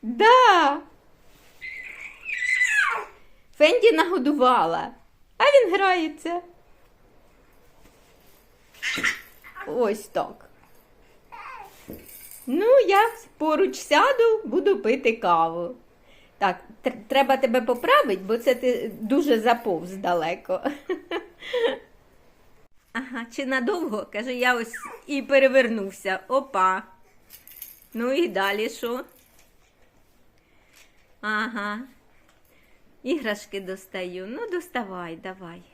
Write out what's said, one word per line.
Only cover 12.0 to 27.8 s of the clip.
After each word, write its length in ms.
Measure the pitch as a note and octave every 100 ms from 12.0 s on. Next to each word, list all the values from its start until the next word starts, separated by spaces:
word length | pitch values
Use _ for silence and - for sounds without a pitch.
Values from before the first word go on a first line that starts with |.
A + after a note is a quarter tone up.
| - - - - -
Ну, 200 | C#4 G#4+ C5+ F#4+
я 240 | G4 A4+ A4+ - _
поруч 380 | D#4 D#4 G4 -
сяду, 680 | - - A4+ C5 A#4 A4
буду 340 | E4+ D4+ G4+ G4
пити 340 | G#3+ C4 A#3+
каву. 600 | A3+ F#3 E3+ E3 E3 F3 B3+ _ _ _ - _ _
Так, 180 | G3 F#3 - -
тр-, 140 | - - -
треба 280 | C4 C4+ C4+
тебе 240 | C4+ B3
поправить, 640 | B3 B3 - C#5 D4 F#3
бо 160 | F#3+ A3+
це 160 | C4+
ти 360 | A#3+ B3+ B3 A#3 G3
дуже 400 | G#3+ C4+ D4 A3+
заповз 520 | A3 A#3 A3+ E3+ F3
далеко. 680 | F#3+ G3 F3 D#3 F#3 - F#3 - D4 -
<laughs> 120 | F#4 - E4+ A4 _ - B4 A#4 - - _ _ _ _ _ _ _ _ - _
Ага, 340 | A#3 B3+ B3 A#3
чи 140 | - C4+
надовго? 600 | C4+ B3 F#4+ D#4+ G#3+ -
Каже, 220 | G#3 A#3+
я 200 | B3 B3
ось 180 | A#3+ A3+ - - - -
і 160 | C#4+
перевернувся. 1000 | - C4+ C4+ C4 B3 A3+ G3 F#3+ F#3+ F#3+ -
Опа. 540 | C4 C4 G3 F#3 F#3+ - - _ _ _ - - - - -